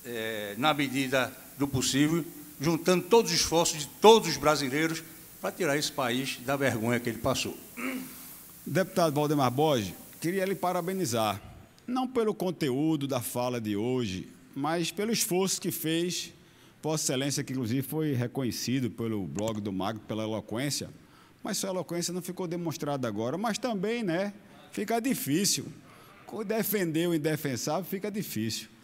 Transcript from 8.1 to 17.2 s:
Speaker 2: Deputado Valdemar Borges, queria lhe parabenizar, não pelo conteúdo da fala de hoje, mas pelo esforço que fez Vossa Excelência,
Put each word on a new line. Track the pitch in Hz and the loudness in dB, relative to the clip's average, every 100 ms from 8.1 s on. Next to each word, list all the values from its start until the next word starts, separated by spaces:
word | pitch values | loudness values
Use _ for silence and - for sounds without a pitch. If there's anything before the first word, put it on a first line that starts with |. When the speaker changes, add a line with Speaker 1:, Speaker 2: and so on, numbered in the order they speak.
| - - - - - | -14 -16 -18 -20 -12
Speaker 2:
Deputado | - 151 190 185 165 143 | -2 0 2 4 4 4
Valdemar | 147 147 127 | 2 4 4
Borges, | 123 156 131 98 - - - | 4 4 4 0 -6 -16 -8
queria | 160 190 185 | -4 -2 -2
lhe | |
parabenizar, | 185 180 180 170 190 156 117 107 98 - - - - - | 0 0 0 -2 -2 0 2 2 0 -8 -18 -20 -14 -6
não | 254 254 | -2 -2
pelo | 254 220 | 0 0
conteúdo | - 185 170 151 127 160 156 135 | 0 -2 0 0 2 2 0 0
da | 127 | -2
fala | 113 123 123 123 | -2 -2 0 0
de | 107 101 | -2 0
hoje, | 117 127 113 92 - - - 139 | 0 0 0 -4 -8 -14 -14 -6
mas | 143 170 165 | -2 0 -2
pelo | - 214 | -2 -2
esforço | 226 - 175 190 - | 0 2 2 0 0
que | 180 | -4
fez | - 156 165 175 170 - - - - - - | -4 -2 0 0 -4 -8 -12 -20 -20 -20 -8
Vossa | 151 156 - | -2 0 0
Excelência, | 131 | 0